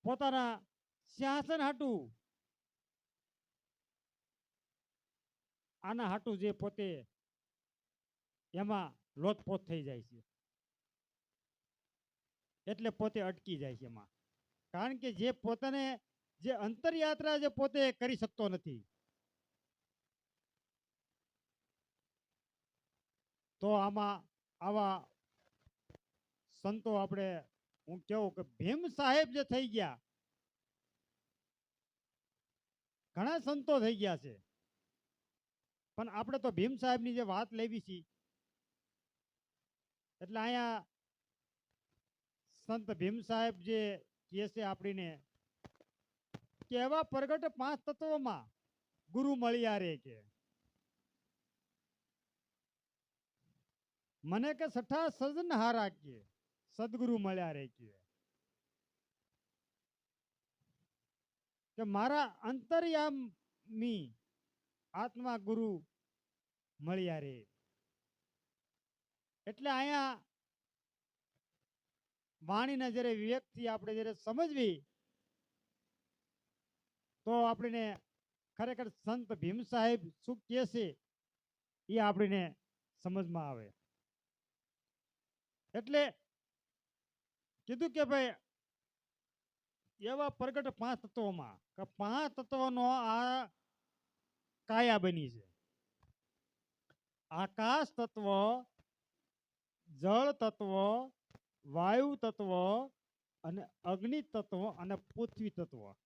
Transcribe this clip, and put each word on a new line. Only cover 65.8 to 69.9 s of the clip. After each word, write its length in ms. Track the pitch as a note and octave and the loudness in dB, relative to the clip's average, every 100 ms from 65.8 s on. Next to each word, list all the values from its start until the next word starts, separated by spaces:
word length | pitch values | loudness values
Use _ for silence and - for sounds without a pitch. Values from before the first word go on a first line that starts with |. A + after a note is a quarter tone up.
| D#3+ _ _ _ _ _ _ _ _ _ | -8 _ _ _ _ _ _ _ _ _
મળ્યા 420 | D3+ F#3+ F3+ D#3+ C#3+ | -4 -2 -2 -4 -6
રે. 120 | B2 G#2 _ _ _ _ _ _ _ _ _ _ _ _ _ _ _ _ _ _ _ - | -12 -18 _ _ _ _ _ _ _ _ _ _ _ _ _ _ _ _ _ _ _ -14
એટલે 220 | G#3 C#4 | -6 -2
અહીંયા 440 | C4 C#4 | 0 0